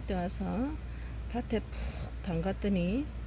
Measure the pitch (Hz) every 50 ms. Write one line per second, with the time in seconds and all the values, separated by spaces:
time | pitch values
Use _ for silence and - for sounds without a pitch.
0 | 247 - 196 180 175 185 - - 196 180 175 202 254 285 311 - - - - -
1 | - - - - - - - 240 240 - 233 208 - - - - - - - -
2 | - - - - - 196 170 165 165 190 190 - - 202 202 180 170 180 208 269
3 | 294 - - - -